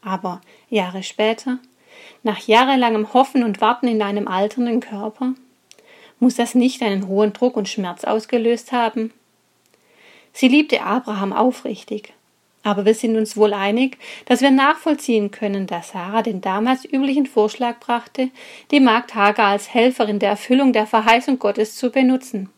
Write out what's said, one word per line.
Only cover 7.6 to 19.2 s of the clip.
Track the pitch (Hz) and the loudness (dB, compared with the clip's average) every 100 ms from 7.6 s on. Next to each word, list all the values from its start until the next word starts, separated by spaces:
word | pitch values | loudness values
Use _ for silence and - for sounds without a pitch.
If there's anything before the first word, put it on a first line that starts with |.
| 196 | -6
Schmerz | - 185 175 | -6 -8 -6
ausgelöst | - 220 220 240 226 240 - | -4 -4 -2 -2 0 -2 -2
haben? | 247 226 226 220 _ _ _ _ _ _ _ _ _ - - _ | -2 -2 -2 -8 _ _ _ _ _ _ _ _ _ -20 -20 _
Sie | - 262 | 0 4
liebte | 285 302 - | 4 2 -2
Abraham | - 226 254 208 196 | -2 -4 -4 -6 -4
aufrichtig. | 190 254 247 - 202 - 214 - _ _ _ _ _ 214 | 0 0 0 -10 -12 -10 -12 -12 _ _ _ _ _ -4
Aber | 202 202 | 0 2
wir | |
sind | 226 240 220 | 2 0 -2
uns | 214 - | -2 2
wohl | 214 | 0
einig, | 202 196 220 262 - - - | 2 -2 0 -2 -4 -20 -20
dass | - 247 | -2 2
wir | 269 | 4
nachvollziehen | 262 277 311 - 294 - 226 202 | 4 4 2 -2 -2 0 -2 -2
können, | 202 208 196 190 | -6 -6 -4 -6
dass | 175 - | -8 -10
Sarah | 190 180 220 | -12 -4 -4
den | 220 185 | -2 -4
damals | 190 190 233 262 - | -4 -2 0 -2 -2
üblichen | 269 269 277 262 | -4 -2 0 0
Vorschlag | - 214 - 240 240 | 0 0 0 -6 -6
brachte, | - 240 233 - 262 - - - _ | -4 -6 -6 -6 -6 -6 -20 -20 _
die | 294 | 4
Magd | 262 220 240 | 6 4 0
Hagar | 226 | 2